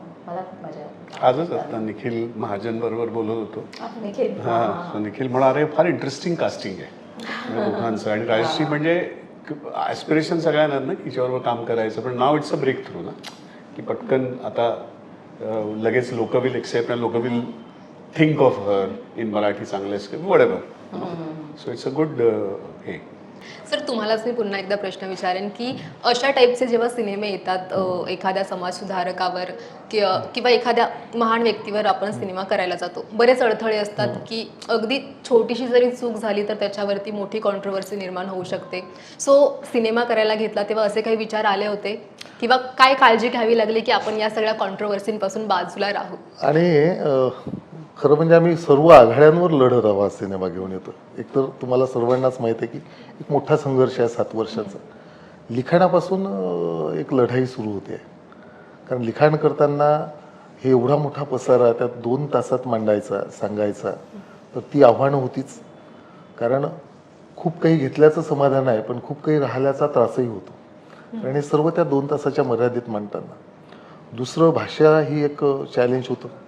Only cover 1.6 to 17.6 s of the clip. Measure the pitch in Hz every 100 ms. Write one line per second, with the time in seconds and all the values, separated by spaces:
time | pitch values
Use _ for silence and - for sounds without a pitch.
1.6 | - 113 110 98 123 117 117 110 113 101
2.6 | 113 113 117 113 117 113 107 113 101 107
3.6 | - - - 233 202 220 220 - 123 117
4.6 | 110 98 - 107 107 98 131 123 135 143
5.6 | 147 151 170 120 135 - 180 165 113 -
6.6 | 101 90 - - - - - - - 110
7.6 | 104 - 113 107 107 107 117 113 113 160
8.6 | 151 147 160 175 - - - - - 147
9.6 | - - 156 - - 156 151 170 156 151
10.6 | 151 135 131 196 - 127 127 127 120 117
11.6 | 117 113 110 110 123 120 135 151 - 156
12.6 | 131 127 - 87 85 - - - - -
13.6 | - - - 151 - 131 127 123 110 123
14.6 | 117 - - - - - - - 113 110
15.6 | 107 107 113 123 123 117 104 127 127 120
16.6 | - 120 117 120 117 117 120 120 120 -